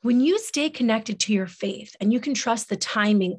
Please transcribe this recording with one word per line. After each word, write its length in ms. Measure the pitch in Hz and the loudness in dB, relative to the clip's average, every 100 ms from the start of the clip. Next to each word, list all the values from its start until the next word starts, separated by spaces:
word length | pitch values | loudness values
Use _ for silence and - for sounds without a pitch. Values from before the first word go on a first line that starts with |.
When 200 | 226 247 | 2 4
you 180 | 277 403 | 4 2
stay 300 | 440 294 302 | 0 -2 -2
connected 500 | 302 240 220 220 208 | 0 0 0 -2 -6
to 120 | - | 0
your 140 | 208 185 | 0 -2
faith 480 | - 202 196 208 - | -6 -8 -8 -14 -2
and 120 | 202 | 0
you 80 | 240 | 2
can 140 | 294 | 0
trust 360 | 269 - 233 - | -4 -2 -2 -4
the 80 | 190 | -6
timing 600 | - 226 208 208 185 | -4 0 2 4 2